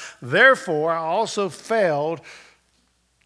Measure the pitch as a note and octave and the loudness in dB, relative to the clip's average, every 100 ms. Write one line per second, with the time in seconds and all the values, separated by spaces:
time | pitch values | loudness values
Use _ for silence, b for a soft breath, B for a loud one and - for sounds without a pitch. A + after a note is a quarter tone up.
0 | B B A#2+ D#3+ C4 B3+ - D3+ D#3+ E3 | B B -2 4 6 4 0 -2 -2 -2
1 | D#3+ F#3 A3 - G3 C#3 - A3+ F#3 C#3+ | -2 -2 -2 -2 -4 -6 -4 0 2 0
2 | D3+ E3 B B B B B _ _ _ | -2 -6 B B B B B _ _ _
3 | _ _ | _ _